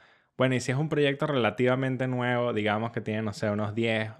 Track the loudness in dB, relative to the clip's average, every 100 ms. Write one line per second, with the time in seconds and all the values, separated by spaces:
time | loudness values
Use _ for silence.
0 | _ _ _ 0 2 2 0 -2 0 2
1 | 2 2 0 2 2 2 2 2 0 -2
2 | -2 -2 0 0 0 0 0 0 -2 -6
3 | -4 -4 -4 -2 -2 -2 -2 -2 0 0
4 | -4